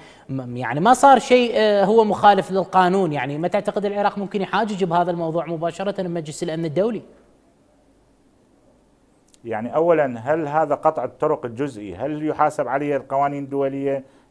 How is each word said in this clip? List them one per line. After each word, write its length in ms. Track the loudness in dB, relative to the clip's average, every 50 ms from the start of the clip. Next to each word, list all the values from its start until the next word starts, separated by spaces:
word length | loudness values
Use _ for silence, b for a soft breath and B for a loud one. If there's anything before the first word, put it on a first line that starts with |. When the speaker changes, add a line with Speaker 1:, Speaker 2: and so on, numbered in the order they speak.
| B B B B B B
Speaker 1:
م-، 280 | -8 -8 -8 -8 -8
يعني 220 | -6 -6 -4 -2 2
ما 140 | 4 4 4
صار 260 | 6 8 8 8 6
شيء، 320 | 6 6 4 4 4 4 2
آه، 280 | 2 2 4 4 4 4
هو 200 | 4 4 4 4
مخالف 480 | 2 2 4 6 6 6 6 2 -2
للقانون. 640 | -2 -4 -2 0 2 4 4 4 4 2 0 0 -2
يعني 240 | -4 -4 -6 -4
ما 100 | -4 -4
تعتقد 380 | -2 -2 -2 -2 -2 -4 -2 -4
العراق 320 | -4 -2 0 -2 -2 -2
ممكن 240 | -4 -8 -6 -4 -6
يحاجج 420 | -4 -2 -2 -2 -2 -2 -2 -2 -2
بهذا 280 | 0 2 0 0 0
الموضوع 340 | -2 -4 -4 -4 -4 -4 -4
مباشرة 560 | -4 -6 -4 -4 -6 -4 -4 -6 -6 -4 -4
بمجلس 420 | -4 -4 -6 -6 -8 -8 -8 -8 -6
الأمن 220 | -6 -4 -4 -4
الدولي؟ 360 | -4 -2 -2 -2 -2 -2 -6 -10 -16 -20 -20 _ _ _ _ _ _ _ _ _ _ _ _ _ _ _ _ _ _ _ _ _ _ _ _ _ _ _ _ _ _ _ _ _ _ _ _ _ _ _ _ _ _ _ _ -10
Speaker 2:
يعني 300 | -8 -6 -6 -6 -4 -2
أولا، 440 | 0 2 4 4 4 2 0 -2 -4
هل 280 | -4 -2 -2 -2 -2
هذا 280 | -2 0 0 0 0 0
قطع 280 | 0 2 0 0 0 -4
الطرق 420 | -6 -4 -2 -2 -2 0 -2 -4
الجزئي 500 | -8 -6 -6 -6 -6 -6 -10 -12 -12 -10
هل 320 | -8 -6 -6 -6 -4 -4
يحاسب 400 | -4 0 2 0 0 0 -2 -2
عليه 300 | -2 -2 -2 -2 -2 -2
القوانين 460 | -4 -4 -2 -2 0 0 0 -2 -6 -8
الدولية؟ 600 | -6 -4 -2 -2 -2 -2 -4 -4 -4 -4 -4 -6 b b b b b